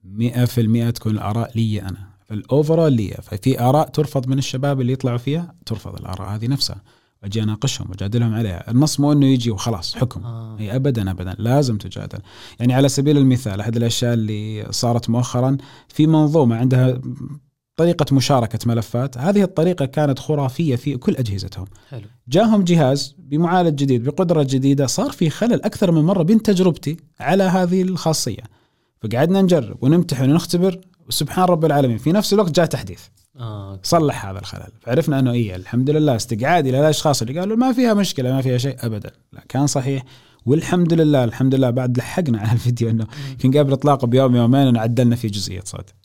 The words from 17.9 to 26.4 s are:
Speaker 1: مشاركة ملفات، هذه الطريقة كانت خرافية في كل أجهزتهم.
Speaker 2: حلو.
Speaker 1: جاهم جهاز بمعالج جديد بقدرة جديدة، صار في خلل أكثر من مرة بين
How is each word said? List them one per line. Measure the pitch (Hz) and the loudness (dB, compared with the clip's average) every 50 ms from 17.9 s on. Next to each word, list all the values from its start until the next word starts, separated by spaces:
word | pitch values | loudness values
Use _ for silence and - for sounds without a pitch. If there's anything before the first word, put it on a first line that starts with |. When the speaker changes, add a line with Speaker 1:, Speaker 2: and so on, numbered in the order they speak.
| 170 170 - - 139 | 2 2 0 2 2
Speaker 1:
مشاركة | 135 127 - 143 127 117 107 - 110 - | 2 4 4 2 2 2 0 -4 -4 -2
ملفات، | 117 117 113 107 - - 120 131 135 - 117 | 0 0 0 -2 -2 -4 -4 -4 -4 -6 -4
هذه | 135 180 202 208 | -2 0 2 2
الطريقة | 196 175 185 - 160 180 175 175 139 | 2 2 0 0 0 0 0 0 -4
كانت | 123 - 156 151 143 135 - | -2 0 0 0 0 0 -2
خرافية | - - 156 147 139 127 123 - 170 151 123 | -2 -4 -2 -2 -2 -4 -2 -2 -2 0 -2
في | 120 - 147 139 | -2 -2 -4 -6
كل | 123 - 151 147 | -2 -2 -2 -2
أجهزتهم. | 131 127 110 98 95 95 98 - - 95 98 - - _ _ | 0 -2 -4 -4 -6 -8 -10 -10 -12 -14 -14 -16 -20 _ _
Speaker 2:
حلو. | 135 120 101 104 _ _ _ 120 | -18 -18 -18 -18 _ _ _ 0
Speaker 1:
جاهم | 127 180 226 220 220 208 190 | 2 4 4 4 4 4 4
جهاز | 170 175 165 147 127 139 143 - - _ - | 4 4 4 4 4 2 0 -2 -8 _ -20
بمعالج | - 135 143 151 170 165 180 185 175 165 151 | -10 -4 -2 0 0 2 2 2 2 2 2
جديد | 139 143 135 127 120 117 | 0 0 2 2 0 0
بقدرة | 135 147 - 190 170 175 156 | -2 -2 0 0 2 2 2
جديدة، | 143 131 131 131 131 139 139 135 139 | 2 2 0 2 2 2 2 2 0
صار | 123 - - 226 285 | -2 -2 -2 -4 -4
في | - - 190 156 | -2 0 -2 -2
خلل | - - 214 240 226 - - | 0 0 0 0 0 0 0
أكثر | 214 - - 208 180 | -4 -2 0 2 2
من | 165 156 147 | 4 4 4
مرة | 170 202 190 | 2 2 2
بين | 160 165 226 220 | 2 4 2 2